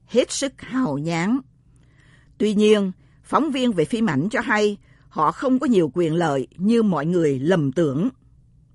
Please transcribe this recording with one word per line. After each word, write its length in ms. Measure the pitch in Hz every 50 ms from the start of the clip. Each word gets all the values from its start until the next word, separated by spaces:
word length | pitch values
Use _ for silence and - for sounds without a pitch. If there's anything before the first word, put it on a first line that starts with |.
| _
hết 240 | _ - 233 277 -
sức 300 | - - 277 262 - -
hào 380 | - - 214 262 262 156 139 139
nhoáng. 420 | 147 165 170 165 170 202 240 277 - - _ _ _ _ _ - _ _ _ _ _ - - - _ - _ _
Tuy 160 | 202 214 214
nhiên, 380 | 202 214 214 214 208 202 185 185 - - _ _ _ -
phóng 280 | - - 381 285 330
viên 220 | 254 277 254 247 214
về 120 | 175 151
phim 220 | - - 220 233
ảnh 220 | 208 151 131 151 214
cho 100 | 254 247
hay, 360 | 233 269 220 214 214 208 202 - - _ - _ _ -
họ 240 | - 196 156 151 165
không 260 | - - 269 262 254
có 80 | 285
nhiều 240 | 294 240 185 165 147 -
quyền 200 | 175 175 156 156
lợi 340 | 170 170 156 139 135 123 - _
như 260 | - 180 208 233 233 220
mọi 240 | 208 175 147 139
người 320 | 165 180 180 165 147 139 127
lầm 340 | 135 156 185 180 147 135 131
tưởng. 360 | 180 170 143 127 143 190 262 - - _ _ _ - _ _ _ - _ _ _